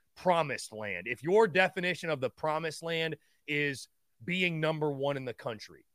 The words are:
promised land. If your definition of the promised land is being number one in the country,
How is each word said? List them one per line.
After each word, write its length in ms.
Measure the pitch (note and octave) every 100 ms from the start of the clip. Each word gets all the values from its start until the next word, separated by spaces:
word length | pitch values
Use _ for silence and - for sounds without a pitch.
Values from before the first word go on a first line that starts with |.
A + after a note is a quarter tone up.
| _ -
promised 560 | F#3 E3+ D3+ A#2 -
land. 340 | A2 G#2 F2+ G2
If 160 | B2
your 240 | D3+ G#3 A3+
definition 640 | E3 F#3 - F3+ E3 E3+
of 100 | D3
the 100 | B2+
promised 540 | - D#3 D#3 E3 -
land 320 | E3 E3 D#3+ D3+ _ _ -
is 400 | D3 D3 C3 - _ _ _ A#2
being 340 | F#3 F3+ D#3+
number 320 | D#3 D#3 D3+
one 240 | C#3 C#3 C#3
in 80 | B2+
the 80 |
country, 520 | - C3 G#2+ - C#2+ _